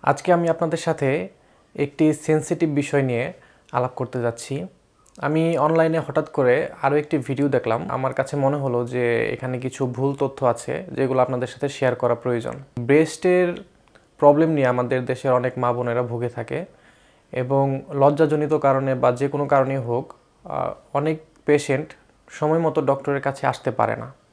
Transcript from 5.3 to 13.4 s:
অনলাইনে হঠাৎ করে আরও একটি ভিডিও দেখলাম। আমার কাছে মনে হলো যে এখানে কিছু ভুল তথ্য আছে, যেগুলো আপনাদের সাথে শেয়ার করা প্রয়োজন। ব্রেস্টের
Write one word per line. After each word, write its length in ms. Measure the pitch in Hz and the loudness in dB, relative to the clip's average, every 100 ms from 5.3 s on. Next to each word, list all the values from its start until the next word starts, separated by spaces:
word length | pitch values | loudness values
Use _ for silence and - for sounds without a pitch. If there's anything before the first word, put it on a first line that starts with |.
| 156 165 165 | 0 0 2
অনলাইনে 420 | 147 165 160 160 | 2 2 2 0
হঠাৎ 300 | - 143 151 | -2 -4 -2
করে 400 | - 127 127 - - | 0 2 2 0 -2
আরও 140 | 143 147 | 0 0
একটি 220 | 147 156 | 0 -4
ভিডিও 300 | 127 131 143 | -2 -2 0
দেখলাম। 420 | 131 117 113 175 | 0 0 -2 -2
আমার 240 | 127 131 | -4 -4
কাছে 240 | 127 131 143 | -2 -4 0
মনে 200 | 135 147 | 0 0
হলো 300 | 135 120 120 | -2 -2 -2
যে 420 | 127 120 117 113 | -2 0 0 0
এখানে 260 | 120 127 127 | -4 -6 -6
কিছু 280 | 127 - 131 | -6 -4 -4
ভুল 280 | 123 135 135 | -2 -2 0
তথ্য 300 | 139 - 131 | -4 0 0
আছে, 380 | 117 - 127 185 | 0 -4 -8 -6
যেগুলো 300 | 127 131 131 | -4 0 2
আপনাদের 260 | 123 127 120 | 0 0 -6
সাথে 220 | - 143 | -6 -8
শেয়ার 260 | - 131 120 | -2 -2 0
করা 200 | 123 120 | 0 0
প্রয়োজন। 380 | 127 120 117 127 - - | -2 -4 -4 -10 -12 -10
ব্রেস্টের 840 | 120 143 160 - 185 180 | 4 4 4 0 2 2